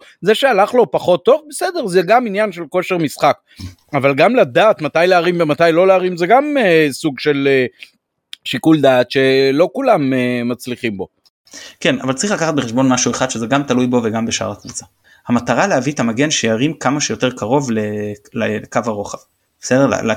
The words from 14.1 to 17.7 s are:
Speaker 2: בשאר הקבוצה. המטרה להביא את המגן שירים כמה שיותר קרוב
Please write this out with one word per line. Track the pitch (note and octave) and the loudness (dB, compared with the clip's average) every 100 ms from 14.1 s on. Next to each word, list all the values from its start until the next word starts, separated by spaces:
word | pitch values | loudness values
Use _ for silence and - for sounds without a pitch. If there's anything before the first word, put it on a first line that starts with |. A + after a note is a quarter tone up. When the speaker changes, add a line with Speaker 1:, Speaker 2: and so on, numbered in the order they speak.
| A2+ A2+ | -2 -4
Speaker 2:
בשאר | G#2+ G2+ | -4 -6
הקבוצה. | G#2 - - - _ _ _ - | -10 -14 -16 -16 _ _ _ -4
המטרה | A#2+ A#2+ B2 G3 | -2 0 0 0
להביא | D#3 B2+ | 0 -2
את | D3 | -2
המגן | A#2+ A2+ D3+ | -2 -2 -2
שירים | - A#2 A2 C#3+ | 0 0 0 -2
כמה | E3 C3+ D3 | -2 -2 -2
שיותר | - A2 B2+ | -4 -2 -4
קרוב | B2 G#2+ C#3 C3+ | -4 -2 -2 0